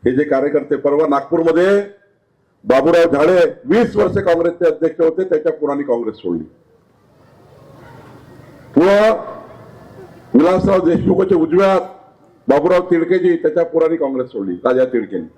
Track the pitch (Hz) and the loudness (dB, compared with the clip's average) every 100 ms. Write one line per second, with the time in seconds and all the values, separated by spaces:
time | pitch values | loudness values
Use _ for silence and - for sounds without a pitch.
0 | 120 127 147 139 143 147 131 139 143 143 | 0 0 0 0 0 -2 -2 -4 -2 0
1 | 156 139 135 165 165 160 185 202 202 - | 0 -2 -2 -2 0 2 2 0 -2 -14
2 | _ _ _ _ _ _ - 127 143 170 | _ _ _ _ _ _ 0 2 4 4
3 | 170 143 156 180 165 - - 196 240 208 | 2 2 2 2 2 -2 -2 0 0 0
4 | 196 196 190 170 170 170 175 151 160 160 | -2 0 0 0 0 0 -2 0 -4 0
5 | 165 165 185 156 160 156 143 143 139 120 | -2 0 -2 -2 -2 -4 -4 -4 -4 -4
6 | 110 110 90 85 78 _ _ _ _ _ | -4 -8 -6 -6 -8 _ _ _ _ _
7 | _ _ _ _ _ - - - - - | _ _ _ _ _ -20 -20 -20 -20 -20
8 | - - - - - - - 135 180 202 | -20 -20 -20 -20 -20 -20 -4 2 4 4
9 | 214 214 - - - - - - - - | 2 0 -6 -16 -20 -20 -20 -20 -20 -20
10 | - - - 123 165 185 196 185 180 170 | -20 -20 -2 2 2 2 2 0 0 -2
11 | - 190 190 180 160 170 196 190 - - | 0 0 2 0 2 2 2 0 -2 -16
12 | - _ _ _ - 135 160 180 180 170 | -20 _ _ _ 0 2 2 0 2 -2
13 | 165 185 180 170 160 156 165 165 160 165 | 0 0 0 0 0 -2 -2 0 0 0
14 | 143 131 127 113 98 90 131 127 127 123 | -4 -4 -8 -8 -8 -4 -2 0 0 -2
15 | 101 98 80 | -6 -10 -12